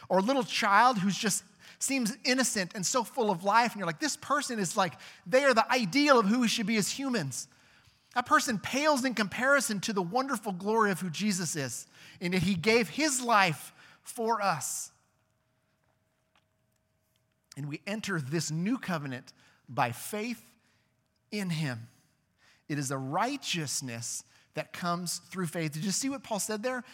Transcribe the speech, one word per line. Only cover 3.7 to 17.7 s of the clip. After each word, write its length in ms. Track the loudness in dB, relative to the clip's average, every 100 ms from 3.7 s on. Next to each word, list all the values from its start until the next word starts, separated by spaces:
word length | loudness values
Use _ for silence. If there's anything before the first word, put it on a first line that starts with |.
and 80 | 0
you're 80 | -6
like, 140 | -2
"This 160 | -4 -4
person 420 | -2 -2 0 -4
is 180 | -2 0
like, 180 | 0 -2 -18 -20 2
they 160 | 4
are 100 | 6
the 160 | 4 4
ideal 480 | 2 2 2 6 6
of 80 | 6
who 140 | 4
we 80 | 2
should 180 | 0 0
be 100 | 0
as 140 | 0
humans." 560 | -2 -2 -2 -4 -8 -12 _ _ _ _ _ _
That 120 | -4 2
person 320 | 2 2 -4
pales 480 | -4 0 4 4 2
in 80 |
comparison 680 | -2 -2 0 2 2 2 -4
to 140 | -2
the 80 | -2
wonderful 500 | 0 -2 -2 -4 -4
glory 380 | -6 0 2 2
of 100 | 2
who 80 | -4
Jesus 480 | -4 -2 -2 -2 -4
is, 300 | -6 -8 -14 -20 -20 -8
and 140 | -2
that 80 | 0
he 120 | 0
gave 360 | 0 4 4 2
his 320 | 0 0 0
life 500 | 4 6 6 2 -8 -20 -20 -20
for 400 | -16 -4 0 0
us. 500 | 0 0 -4 -8 -10 _ _ _ _ _ _ _ _ _ _ _ _ _ _ _ _ _ _ _ _ _ _ _ _ _ _ -12
And 140 | -10